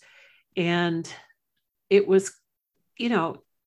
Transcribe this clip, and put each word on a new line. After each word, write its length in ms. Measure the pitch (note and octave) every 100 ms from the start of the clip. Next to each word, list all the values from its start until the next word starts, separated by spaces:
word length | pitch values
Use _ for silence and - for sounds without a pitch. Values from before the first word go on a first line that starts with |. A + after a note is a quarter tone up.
| - - - _ _
And 560 | F#3+ E3+ F3 E3+ E3 E3 - - _ _ _ _ _ -
it 180 | G3 -
was, 260 | F#3+ F#3+ - _ _ _ _ _ -
you 120 | A#3+
know, 340 | G3+ E3 - _ _